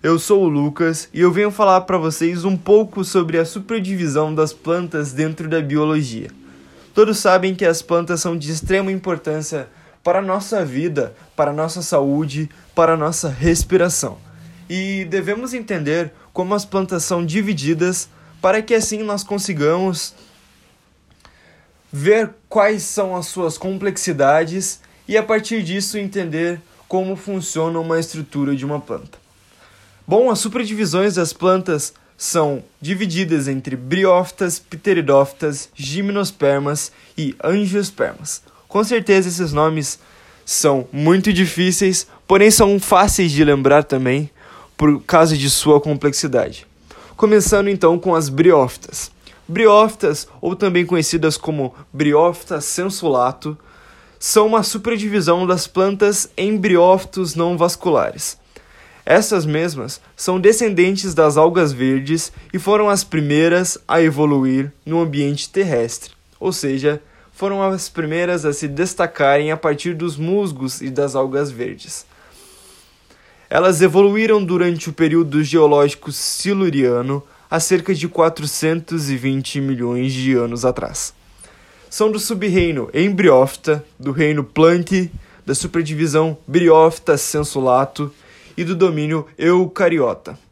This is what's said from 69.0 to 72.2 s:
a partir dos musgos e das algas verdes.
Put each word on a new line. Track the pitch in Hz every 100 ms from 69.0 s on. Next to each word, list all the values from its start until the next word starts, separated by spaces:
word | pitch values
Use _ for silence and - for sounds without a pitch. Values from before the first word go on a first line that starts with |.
| 170 - 139 143 151
a | 156
partir | 160 147 180
dos | 170 170 147
musgos | 160 196 196 135 131 -
e | 135
das | 127 139 135
algas | 135 139 147
verdes. | 120 120 - - - - _